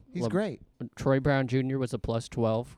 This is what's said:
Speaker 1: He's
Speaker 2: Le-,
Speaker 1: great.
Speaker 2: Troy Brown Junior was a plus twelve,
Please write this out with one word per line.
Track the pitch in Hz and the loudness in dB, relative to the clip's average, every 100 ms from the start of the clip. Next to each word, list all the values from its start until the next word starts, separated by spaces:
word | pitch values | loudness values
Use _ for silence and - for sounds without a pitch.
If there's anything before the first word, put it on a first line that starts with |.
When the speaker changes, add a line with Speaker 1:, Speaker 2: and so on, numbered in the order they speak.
| - | -10
Speaker 1:
He's | 262 | -4
Speaker 2:
Le-, | 117 | 0
Speaker 1:
great. | 175 208 127 - - 120 - | 0 -2 -4 -14 -12 -12 -4
Speaker 2:
Troy | 139 135 | 2 2
Brown | 139 139 131 | 4 2 2
Junior | 127 131 135 | 0 0 0
was | 127 | -2
a | 117 | -4
plus | - 113 - | -2 -2 -2
twelve, | - 113 110 123 | 0 2 2 -2